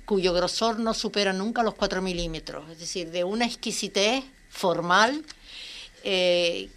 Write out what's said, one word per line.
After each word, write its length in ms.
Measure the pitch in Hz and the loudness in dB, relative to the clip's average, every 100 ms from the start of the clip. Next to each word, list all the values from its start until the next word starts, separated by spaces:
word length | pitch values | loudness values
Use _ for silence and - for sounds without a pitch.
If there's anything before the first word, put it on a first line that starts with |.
| - | 0
cuyo 260 | 196 180 | 2 4
grosor 480 | 175 180 - 226 220 | 2 2 2 0 2
no 140 | 226 | -2
supera 400 | 220 214 208 196 | -2 -2 0 2
nunca 280 | 190 208 240 | 0 -2 0
los 120 | 220 | 0
cuatro 260 | - 196 185 | 0 0 0
milímetros, 680 | 190 175 170 156 - 151 151 | -2 -2 -4 -6 -8 -12 -12
es 100 | 160 | -14
decir, 300 | 170 190 165 | -8 -8 -6
de 140 | 175 | -4
una 200 | 180 220 | -2 0
exquisitez 800 | 240 - 226 - 202 202 208 269 - - - | 0 -2 -6 -4 -2 2 2 2 -4 -18 -18
formal 760 | - 185 170 175 185 233 294 294 - - - - - - - | 0 2 2 4 6 6 2 -8 -18 -18 -16 -14 -14 -18 -10
eh, 640 | 202 185 180 175 170 170 95 | -2 2 4 4 2 -2 -10